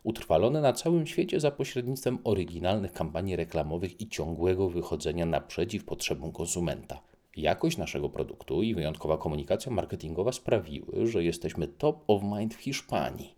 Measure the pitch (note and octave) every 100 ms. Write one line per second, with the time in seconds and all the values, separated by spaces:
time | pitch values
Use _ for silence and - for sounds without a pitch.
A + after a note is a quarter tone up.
0 | - - - D#2+ G#2+ D#3 C#3+ - E3 E3+
1 | D#3 - - - D3+ C#3+ C#3 C3 A#2+ C3+
2 | - B2 B2 F#2+ E2+ E2+ F2 G#2+ G2+ -
3 | E2 E2 F#2+ F2 E2 E2 D2+ E2+ F#2 -
4 | A2 - D#2+ D#2+ F2 F#2 F#2+ F2 E2 D#2+
5 | D#2+ E2 E2+ D#2 - - E2+ G#2 - -
6 | - D2+ D#2+ - E2+ F#2 E2+ B1 - C2+
7 | - _ _ - D2+ - E3 - D#2 -
8 | D2 - D#2 - - D2 A2+ G2+ D2+ D#2
9 | D2+ D#2 F#2 D2+ C#2+ G2+ - A2 - -
10 | C3 E2 G#2 - - A2+ D#2+ C#2+ - -
11 | A2+ G#2 E2+ E2 F2 F2 D#2+ - D3 D3+
12 | - G#3 G3+ G#3 A3 - - - - A2+
13 | C2 - -